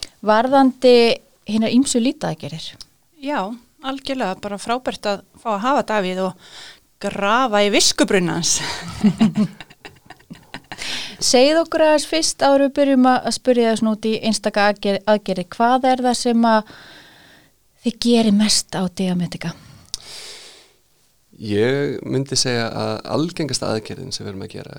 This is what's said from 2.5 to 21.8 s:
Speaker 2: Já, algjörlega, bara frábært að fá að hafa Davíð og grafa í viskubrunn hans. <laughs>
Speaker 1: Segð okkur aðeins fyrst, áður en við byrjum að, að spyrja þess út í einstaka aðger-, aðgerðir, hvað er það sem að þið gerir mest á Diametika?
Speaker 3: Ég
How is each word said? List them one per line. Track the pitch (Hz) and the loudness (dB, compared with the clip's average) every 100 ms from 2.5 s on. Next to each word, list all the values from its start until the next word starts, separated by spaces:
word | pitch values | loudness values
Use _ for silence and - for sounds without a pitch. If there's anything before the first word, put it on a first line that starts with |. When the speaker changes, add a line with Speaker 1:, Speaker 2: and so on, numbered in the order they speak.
| 160 - - - _ _ 330 | -12 -14 -18 -20 _ _ _
Speaker 2:
Já, | 277 285 190 233 _ _ | -6 -4 -6 -10 _ _
algjörlega, | 269 269 - 262 190 185 | -10 -8 -8 -4 -4 -4
bara | 208 202 | -8 -8
frábært | 226 247 254 208 | -4 -4 -4 -6
að | 214 202 - _ | -6 -6 -8 _
fá | 233 202 | -6 -2
að | |
hafa | 247 277 | 0 0
Davíð | - 214 185 185 | 0 -2 -2 -2
og | 190 185 - - - - _ _ | -4 -6 -20 -20 -20 -20 _ _
grafa | 202 190 202 233 262 208 208 | -8 -2 0 2 2 2 2
í | |
viskubrunn | 262 - - 277 202 170 | 2 2 0 0 2 0
hans. | 165 165 - - - 170 - | -2 -2 -2 -4 -8 -12 0
<laughs> | 214 - 214 180 202 - - - - - _ - _ - _ - - - - - - | 0 2 0 2 -2 -4 -20 -20 -20 -20 _ -20 _ -20 _ -20 -18 -12 -8 -8 -10
Speaker 1:
Segð | - - 247 277 320 | -4 2 4 6 4
okkur | 330 330 | 0 2
aðeins | 311 302 294 | 4 4 0
fyrst, | 320 320 - | -2 -2 0
áður | 277 277 | 2 4
en | 277 | 2
við | |
byrjum | 277 277 262 254 | 2 4 4 4
að, | 254 | 2
að | - | -2
spyrja | - 254 240 226 | -2 0 2 2
þess | 220 220 | 2 0
út | 214 220 | 0 -2
í | 220 | -2
einstaka | 226 208 214 208 202 | -2 -2 -2 2 2
aðger-, | 208 202 196 - | 2 -2 -2 2
aðgerðir, | 214 - 185 180 | 0 0 -6 -6
hvað | - 233 254 262 | 0 2 4 2
er | 254 | 2
það | 247 240 | 0 0
sem | 247 233 | 0 2
að | 233 220 214 - - - - - - - _ _ _ _ | 4 2 0 -16 -20 -20 -20 -20 -20 -20 _ _ _ _
þið | 233 - | -6 -2
gerir | 233 233 226 202 | 2 4 4 4
mest | 208 - - 165 | 4 0 -2 -4
á | 185 | -4
Diametika? | - 185 180 170 - 165 - - - - - - - - - - - _ _ _ _ _ _ _ | -2 -2 -2 -4 -6 -10 -12 -20 -20 -16 -16 -14 -18 -18 -20 -20 -20 _ _ _ _ _ _ _
Speaker 3:
Ég | - 107 101 117 139 | -14 -4 0 0 0